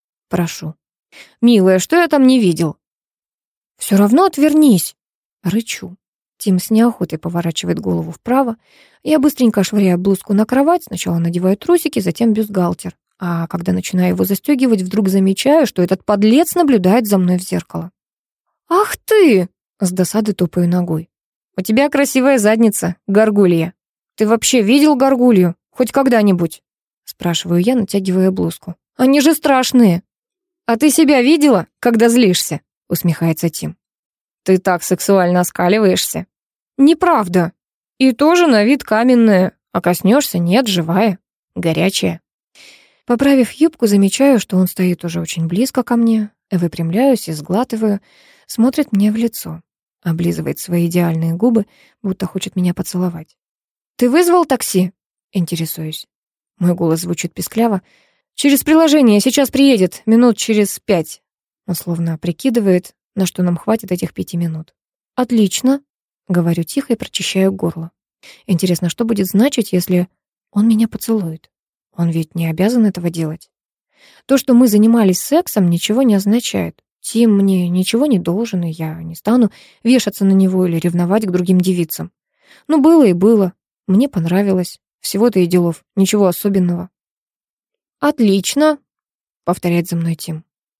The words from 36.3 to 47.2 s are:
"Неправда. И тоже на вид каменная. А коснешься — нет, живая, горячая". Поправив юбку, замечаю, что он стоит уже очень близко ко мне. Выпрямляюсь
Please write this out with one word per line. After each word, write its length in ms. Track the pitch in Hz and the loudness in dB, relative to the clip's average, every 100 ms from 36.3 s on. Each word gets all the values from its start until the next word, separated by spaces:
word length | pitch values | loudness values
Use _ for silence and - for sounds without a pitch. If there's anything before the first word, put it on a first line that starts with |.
| _ _ _ _ - | _ _ _ _ 2
"Неправда. 760 | 277 320 349 294 185 180 170 - _ _ _ - | 2 4 2 0 0 0 -2 -6 _ _ _ -2
И 140 | 262 | 0
тоже 340 | 233 302 349 339 | 2 2 4 4
на 180 | 220 | 2
вид 180 | 214 269 | 2 0
каменная. 680 | - 214 247 247 226 190 185 - _ | 0 0 2 4 4 4 0 -4 _
А 80 | 196 | -4
коснешься — 560 | - 175 190 262 277 180 | -2 0 2 2 0 -2
нет, 280 | 170 214 240 | 0 0 0
живая, 520 | 185 165 190 220 185 _ _ _ | -2 -2 0 0 -2 _ _ _
горячая". 680 | - 165 156 185 - 175 165 _ _ _ _ - _ _ _ | -6 -4 -2 -2 -2 -4 -6 _ _ _ _ -20 _ _ _
Поправив 460 | - 240 277 269 226 | -4 0 2 2 0
юбку, 340 | - 311 - 220 | 0 -2 0 0
замечаю, 540 | 202 196 - 277 247 | 2 2 2 2 2
что 160 | - 185 | 0 0
он 100 | 180 | 0
стоит 380 | - 180 175 | 0 -2 -2
уже 160 | 170 170 | -6 -8
очень 260 | 165 - 160 | -8 -6 -4
близко 360 | 175 262 - | -2 -2 -2
ко 140 | 233 240 | -2 0
мне. 340 | 226 220 208 _ _ | 2 0 -4 _ _
Выпрямляюсь 800 | 180 170 - 165 190 277 247 | -4 -2 -4 -4 0 2 0